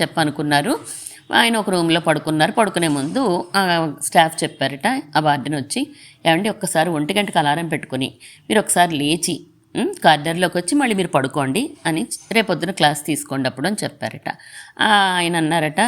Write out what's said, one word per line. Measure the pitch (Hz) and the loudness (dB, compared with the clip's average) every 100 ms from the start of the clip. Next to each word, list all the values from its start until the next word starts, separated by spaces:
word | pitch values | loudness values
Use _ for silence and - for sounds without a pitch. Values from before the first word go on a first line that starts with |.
చెప్పి | 165 - | -2 0
అనుకున్నారు. | 151 143 147 147 180 311 - - - - - | -2 -2 0 2 2 -2 -6 -16 -16 -18 0
ఆయన | 233 233 226 | 2 4 2
ఒక | 196 | 0
రూమ్లో | 180 165 165 | 0 2 2
పడుకున్నారు. | 165 147 156 156 156 | 2 0 0 2 2
పడుకునే | - 208 175 165 | 2 0 0 0
ముందు | 143 143 214 240 175 - 202 | 0 -2 -2 0 -2 -2 0
ఆ | 185 170 160 139 | 2 2 -2 -4
స్టాఫ్ | - 180 160 - | 0 4 4 2
చెప్పారట, | 156 - 135 139 214 | -6 -2 -4 -2 -2
ఆ | 269 - 156 | -2 -2 0
వార్డెన్ | 151 143 139 151 | 2 2 -2 -4
వచ్చి, | 123 - - - - _ 165 | -4 -6 -6 -10 -20 _ 0
ఏమండి, | 165 214 | 2 0
ఒక్కసారి | 220 185 165 170 | -4 -2 0 0
ఒంటి | 156 151 | 0 -2
గంటకు | 208 202 170 | -2 0 0
అలారం | 147 151 165 | 0 0 -2
పెట్టుకొని | 151 - 131 131 - - - - | -6 -4 -6 -6 -8 -20 -12 -2
మీరు | 208 | 0
ఒకసారి | 196 180 175 147 | 2 2 2 2
లేచి | 143 151 180 - - _ _ - | 0 0 -2 -6 -10 _ _ -4
"ఉమ్, | 330 392 | -4 2
కారిడార్లోకి | 170 151 160 170 175 175 | 4 4 2 0 0 0
వచ్చి | 175 294 | -2 0
మళ్ళీ | 254 196 | 2 0
మీరు | 175 | 0
పడుకోండి" | 143 135 156 131 131 - - 165 | 0 0 -2 -2 -2 -4 -6 -4
అని, | 160 240 - - | -4 -6 -10 -2
"రేపొద్దున | 220 214 156 170 | 0 0 -2 -4
క్లాస్ | 190 147 151 - | 0 2 2 -4
తీసుకోండి | 143 - 135 127 | -4 -4 -4 -4
అప్పుడు" | 131 170 | -2 -4
అని | 214 | -4
చెప్పారట. | 143 - 113 - - - - - - - | -6 -6 -8 -8 -10 -10 -14 -20 -12 -2
ఆ, | 214 | 4
ఆయన | 208 190 180 170 170 | 4 4 2 0 2
అన్నారట, | 156 170 151 160 | 2 2 0 2